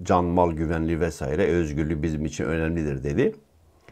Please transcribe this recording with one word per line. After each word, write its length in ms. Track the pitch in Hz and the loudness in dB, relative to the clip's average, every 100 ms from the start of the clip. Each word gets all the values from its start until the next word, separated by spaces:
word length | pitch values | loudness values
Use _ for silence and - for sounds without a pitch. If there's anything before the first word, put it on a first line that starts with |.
can 220 | 87 90 | 2 2
mal 280 | 87 87 87 | 4 2 2
güvenliği 480 | 80 80 82 80 82 | 2 -2 0 0 0
vesaire, 460 | 85 - 67 76 85 | -2 -2 -4 0 2
özgürlüğü 560 | 85 78 73 76 80 | 2 0 -2 -2 -2
bizim 220 | 78 76 | -2 -2
için 200 | 76 - | -4 -4
önemlidir 600 | 64 82 80 82 76 67 | -2 0 0 0 -2 -2
dedi. 300 | 69 76 175 214 _ _ _ _ - | -2 0 0 -2 _ _ _ _ -20